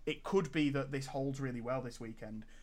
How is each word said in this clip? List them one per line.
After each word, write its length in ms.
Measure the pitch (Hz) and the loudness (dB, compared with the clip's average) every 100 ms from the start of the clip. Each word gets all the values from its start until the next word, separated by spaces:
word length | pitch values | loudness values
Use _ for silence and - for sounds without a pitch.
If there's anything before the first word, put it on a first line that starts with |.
| - | -4
it 180 | 151 | -2
could 280 | - 196 156 | 2 4 4
be 180 | 160 147 | 4 4
that 200 | 139 135 | 4 0
this 160 | 139 135 | -2 -2
holds 320 | 139 139 135 | -2 0 0
really 220 | 135 123 | -2 -2
well 200 | 117 131 | 0 -2
this 180 | 120 - | -2 -6
weekend, 440 | 113 113 107 107 107 - | -8 -8 -8 -8 -10 -14